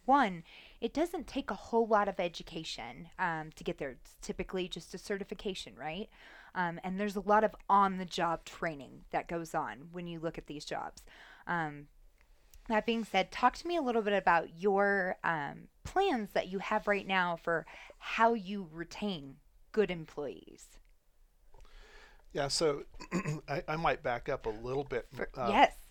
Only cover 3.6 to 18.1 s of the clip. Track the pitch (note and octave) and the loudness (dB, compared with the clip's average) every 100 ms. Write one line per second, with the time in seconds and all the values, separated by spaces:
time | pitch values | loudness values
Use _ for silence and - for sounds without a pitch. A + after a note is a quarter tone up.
3.6 | - E3+ C#3+ A#2+ - - - G3 F#3 F#3 | -6 -4 -6 -8 -16 -12 -8 -6 -4 -4
4.6 | F3+ F3+ - F#3 - G3 G3 - G#3 F#3 | -4 -6 -10 -12 -6 -6 -6 -6 -6 -6
5.6 | - A2 D3 E3+ G#3+ - - - - - | -10 -10 -8 -6 -8 -14 -20 -20 -8 -2
6.6 | F3 E3+ F#3 F#3 G#3 G3 F#3+ G#3 G#3+ - | -2 -2 -4 -2 -2 0 4 6 6 2
7.6 | - G3 G3 F#3 F3+ - E3+ E3 - - | 4 6 6 2 -4 0 0 0 -4 -6
8.6 | F3 C#3+ B2 C3 - D#3+ - E3+ D#3+ E3 | -6 -6 -12 -18 -4 -2 0 -4 -2 -2
9.6 | B2+ G#2+ E3 F3 F3 E3+ E3 D#3 - D3 | -2 -6 -10 -8 -8 -4 -4 -4 -8 -10
10.6 | - - - - - - - - - F3 | -6 -6 -6 -10 -18 -20 -20 -12 -4 -2
11.6 | D#3 D3 D3 - - _ _ - - - | -2 -6 -14 -20 -20 _ _ -20 -20 -14
12.6 | - G#3+ G#3+ A3+ G#3 F#3+ F3+ - B3 - | 0 2 2 0 2 2 2 2 2 2
13.6 | E4+ F4 B3+ A#3 G#3 G3 F#3 E3+ E3+ E3 | -2 0 2 2 2 4 6 6 4 0
14.6 | G3+ G3 G3+ G3 F#3 - - D#3+ C#3+ E3 | 2 6 6 4 2 0 0 0 -2 -8
15.6 | - _ - F#4 G4 B3 G3+ F#3 - F#3+ | -16 _ -2 2 4 2 0 -2 0 -4
16.6 | - G#3+ G#3 G3+ G#3 F#3+ F3 E3+ - E3 | -2 0 2 0 2 2 2 0 0 0
17.6 | - - - - - | -2 -12 -20 -14 -6